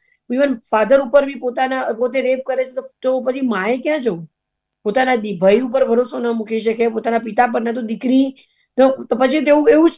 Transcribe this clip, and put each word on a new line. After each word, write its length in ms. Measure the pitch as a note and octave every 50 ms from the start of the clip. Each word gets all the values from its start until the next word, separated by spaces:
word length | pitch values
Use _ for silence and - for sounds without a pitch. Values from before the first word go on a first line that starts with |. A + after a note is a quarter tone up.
| _ _ _ _ _ - B3
even 200 | C4 C#4+ C#4 B3+ A3+ - _
ફાધર 300 | - G#3+ A3 G3+ C4+ C#4
ઉપર 240 | C#4 A#3 B3 C#4+ C#4
બી 100 | C4+ C#4
પોતાના, 480 | A#3 - B3 A#3+ C#4 C4 B3+ C4 C4 C4
પોતે 380 | B3+ A#3 G#3 B3 A#3+ A#3 C4+
રેપ 180 | A#3+ B3+ C4 B3+ C4
કરે 200 | - B3+ C4 B3+
છે, 60 | B3+
તો, 120 | B3+ C4 - - _ _
તો 200 | - B3+ C4 B3+
પછી 200 | A#3 C4 B3+ C#4
માએ 360 | C4+ B3 G#3+ F#3+ F#3 G#3+ B3 C4
ક્યાં 240 | B3+ D4+ D4+ D#4
જવું? 300 | B3 A#3+ F3+ E3 E3 - _ _ _ _ _ _ _ _ _ _ -
પોતાના 320 | G#3+ G3+ B3+ B3+ B3+ B3+
દી-, 220 | A#3 G#3 G#3+ G3 E3
ભાઈ 220 | F#3 F#3+ G#3 A#3
ઉપર 260 | C4 A#3+ A#3 C4+ -
ભરોસો 340 | A3+ A#3 A#3+ B3+ A#3+ - C4
ન 80 | A#3+ A#3+
મૂકી 320 | A#3 A3+ G#3+ G#3 A3+ A3+
શકે, 280 | G3+ A3+ A3 A3+ A#3 A#3
પોતાના 320 | A3 A3 A3+ A#3+ A#3 A3+
પિતા 280 | A3+ A3+ G#3 A3+ B3 A#3+
પર, 140 | A#3 B3
ના 100 | A3+ A#3
તો 100 | A3+ B3+
દીકરી, 540 | A#3 G#3+ A3+ - - B3+ C4 C4 C4+ C4+ C4+ _ _ _ _ _ _ _ _ -
તો, 260 | C4 C4 C5 - -
તો 120 | - B3
પછી 260 | A3+ C4 C4 C4+ D#4
તો 100 | C4 D4
એવું, 180 | D4 D4+ D4 -
એવું 200 | D4 D4+ D#4+ E4
જ 40 | -